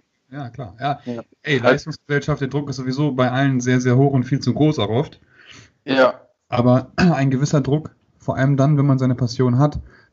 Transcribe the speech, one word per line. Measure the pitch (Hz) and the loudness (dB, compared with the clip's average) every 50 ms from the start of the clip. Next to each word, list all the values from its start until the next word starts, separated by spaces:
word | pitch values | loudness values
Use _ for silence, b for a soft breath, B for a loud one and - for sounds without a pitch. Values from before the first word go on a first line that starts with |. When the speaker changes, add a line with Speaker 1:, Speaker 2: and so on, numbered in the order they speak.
| _ _ _ _ _ _ | _ _ _ _ _ _
Speaker 1:
Ja, | 127 147 139 120 | -16 -14 -14 -14
klar. | - - 127 95 90 113 | -14 -14 -16 -16 -12 -8
Ja. | 131 147 143 - - | -6 -6 -6 -6 -8
Speaker 2:
Ja. | 123 120 117 - _ _ _ | -10 -10 -10 -12 _ _ _
Speaker 1:
Ey, | _ 147 147 123 | _ -4 -4 0
Speaker 2:
Halt | 117 123 | 2 2
Speaker 1:
Leistungsgesellschaft, | 131 147 - 156 - - _ - 143 143 - - 147 - | 2 2 -2 -10 -14 -14 _ -4 -4 -4 -2 -2 -4 -4
der | 135 123 | -4 -6
Druck | 135 143 143 - | -4 -6 -6 -6
ist | 123 | -8
sowieso | 131 127 131 127 139 151 147 | -8 -6 -6 -4 -2 -2 -2
bei | 127 131 127 127 | 0 0 0 0
allen | 127 131 139 139 135 123 | 0 0 0 2 0 0
sehr, | 120 127 127 123 | 0 0 0 2
sehr | 123 127 123 | 2 2 4
hoch | 131 139 143 | 4 4 4
und | 135 131 120 | 2 0 0
viel | - 147 131 | 0 -4 -2
zu | - 127 113 | -2 -2 0
groß | - 147 156 147 - | 2 2 2 2 0
auch | 104 101 | -2 -2
oft. | 110 127 156 - - _ B B B B B B B B B B B _ _ | -2 -2 -2 -4 -10 _ B B B B B B B B B B B _ _
Speaker 2:
Ja. | 147 135 135 131 120 - - - _ _ _ _ _ | -2 2 4 4 2 2 -2 -14 _ _ _ _ _
Speaker 1:
Aber | - 113 120 123 123 127 127 - | -2 2 4 4 4 2 0 -4
<clears throat> | - | -2
ein | - 185 180 151 131 135 139 | 2 2 4 4 2 0 0
gewisser | 131 127 147 147 - 147 | 0 0 -2 0 0 0
Druck, | 131 135 139 156 156 - - _ _ _ _ _ | 0 0 -2 -2 -2 -8 -18 _ _ _ _ _
vor | - - - | -8 -6 -2
allem | - 135 143 143 | 0 0 0 2
dann, | 135 - 156 151 143 | 2 2 2 2 2
wenn | 139 | 2
man | 143 135 131 | 2 2 2
seine | 127 127 127 | 0 -2 0
Passion | 123 127 117 - - 131 123 120 127 | -2 -2 -4 -2 0 0 2 2 2
hat, | 143 147 - - b b b b b b | 2 0 0 -6 b b b b b b